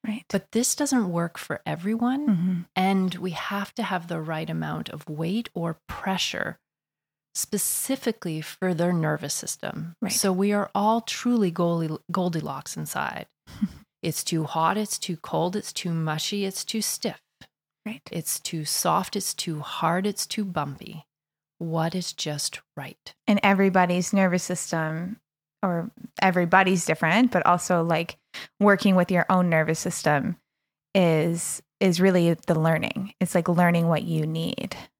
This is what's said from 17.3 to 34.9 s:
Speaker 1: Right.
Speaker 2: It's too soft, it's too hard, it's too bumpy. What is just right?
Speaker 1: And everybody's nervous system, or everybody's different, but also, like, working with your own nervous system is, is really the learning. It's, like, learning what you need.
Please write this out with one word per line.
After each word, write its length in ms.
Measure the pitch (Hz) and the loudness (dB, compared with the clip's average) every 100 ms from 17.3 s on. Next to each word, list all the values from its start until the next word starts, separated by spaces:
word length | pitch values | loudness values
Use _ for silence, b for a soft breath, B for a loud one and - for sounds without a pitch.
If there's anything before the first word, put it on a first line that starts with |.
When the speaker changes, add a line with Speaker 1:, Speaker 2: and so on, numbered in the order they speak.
| _ - _ _ _ | _ -20 _ _ _
Speaker 1:
Right. 160 | 214 214 - | -14 -14 -10
Speaker 2:
It's 300 | 170 - - | -8 -6 -6
too 240 | - 165 | -6 -6
soft, 500 | 151 - 175 165 185 | -4 -2 2 2 0
it's 200 | 202 - | -4 -6
too 260 | - - 151 | -6 -6 -6
hard, 460 | 147 - 165 175 202 | -6 -2 0 2 0
it's 180 | 202 | -4
too 220 | - - 196 | -6 -4 -4
bumpy. 580 | 170 143 139 - 156 _ _ _ _ _ _ | -4 -6 -8 -14 -16 _ _ _ _ _ _
What 360 | 170 165 165 | -4 -2 0
is 200 | 185 175 | -2 -6
just 480 | - 156 147 - - _ - | -6 -6 -4 -6 -8 _ -14
right? 360 | 135 - - _ - | -14 -16 -20 _ 0
Speaker 1:
And 120 | 202 | 2
everybody's 720 | 202 196 196 185 180 180 175 | 4 4 4 4 4 2 2
nervous 280 | 196 190 180 | 2 2 2
system, 800 | - 180 - 165 156 160 180 220 _ _ _ _ | -2 -6 -4 -4 -2 -4 -8 -10 _ _ _ _
or 280 | 190 170 180 - - - | -2 -2 -4 -12 -16 0
everybody's 640 | 190 180 170 185 190 185 - | 2 4 6 6 6 2 0
different, 440 | 156 160 190 247 | 0 2 4 4
but 140 | 185 | 4
also, 380 | - 175 - 175 | 4 2 2 2
like, 340 | 165 165 170 - _ B B _ | 2 0 -2 -10 _ B B _
working 360 | 208 196 202 | 4 6 6
with 160 | 185 175 | 6 4
your 160 | 175 - | 2 4
own 220 | 185 180 | 4 4
nervous 280 | 160 160 160 | 4 2 0
system 600 | 180 - 156 147 - 170 _ _ _ _ _ | -2 0 2 2 0 -6 _ _ _ _ _
is, 680 | 196 175 160 170 170 - - _ _ | 2 4 4 2 -2 -4 -8 _ _
is 220 | 190 170 | 2 6
really 320 | 190 180 170 165 - | 6 6 4 2 2
the 120 | 160 | 2
learning. 540 | 160 160 - - 196 - | 4 2 0 -4 -8 -4
It's, 140 | 185 | 0
like, 160 | 180 170 | 2 2
learning 360 | 175 175 170 170 | 4 4 4 4
what 180 | 160 | 2
you 220 | 170 160 156 | 0 -2 0
need. 520 | 160 165 - - - - | -2 -4 -4 -8 -10 -14